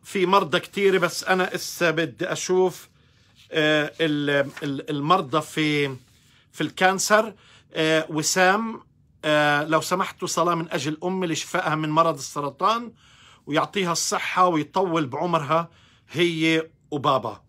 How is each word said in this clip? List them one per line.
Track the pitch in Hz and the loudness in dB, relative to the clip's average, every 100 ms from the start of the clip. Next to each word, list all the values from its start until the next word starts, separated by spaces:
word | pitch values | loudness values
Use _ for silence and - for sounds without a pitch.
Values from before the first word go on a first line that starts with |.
في | - 202 | -6 -2
مرضى | 180 196 170 170 | 4 4 4 -2
كتير، | - 202 196 185 | -2 2 2 4
بس | 170 - | 0 -2
أنا | - 185 185 | 0 0 0
إسا | - - - 175 | -4 -8 0 0
بدي | 156 156 110 180 | 0 -4 -4 -6
أشوف، | 156 - 185 185 - - _ _ _ _ _ - | -4 0 2 2 -2 -20 _ _ _ _ _ -4
آه، | 160 151 151 147 - | 0 2 2 0 -2
ال-، | 160 147 143 143 135 - | 0 0 2 2 0 -4
ال-، | 147 139 143 | -6 -6 -4
المرضى | 147 147 185 143 151 | -4 2 2 2 -4
في، | 151 - 151 147 139 131 _ _ _ _ _ | -2 -2 0 0 -2 -4 _ _ _ _ _
في | - | -8
الكانسر. | 220 - 185 190 - 214 220 - - - _ | -6 2 2 2 2 2 2 -10 -20 -20 _
آه، | - 156 160 156 | -2 2 2 0
وسام، | 156 151 185 185 202 226 - _ _ _ _ | -4 -2 2 4 2 -2 -10 _ _ _ _
آه، | 156 151 147 147 | 0 2 4 2
لو | 156 156 | 0 0
سمحتوا | 156 180 190 - 175 | 0 -2 -2 -4 -4
صلاة | - 170 | 0 0
من | 165 165 | 0 -2
أجل | 165 139 156 | -4 -4 -4
أمي | 180 190 180 | -4 -2 -2
لشفائها | 151 - 175 175 | -4 -2 -4 -2
من | 156 156 | -2 0
مرض | 156 165 151 | 2 2 0
السرطان، | - 147 143 - 185 226 240 - _ - - - | -8 -8 -8 -2 0 0 -6 -18 _ -20 -20 -20
ويعطيها | - 151 - 202 180 | -2 -2 0 -2 -2
الصحة | 160 - 196 - 185 185 | -2 -2 -4 -2 2 4
ويطول | 160 147 190 190 165 | 2 -2 -2 0 0
بعمرها | 139 139 175 165 139 160 170 _ _ _ _ | -2 -4 -2 -2 0 -2 -2 _ _ _ _
هي | - 175 165 160 160 160 _ _ | 0 0 2 2 0 -2 _ _
وبابا. | 143 147 131 107 104 | -2 0 0 -2 -12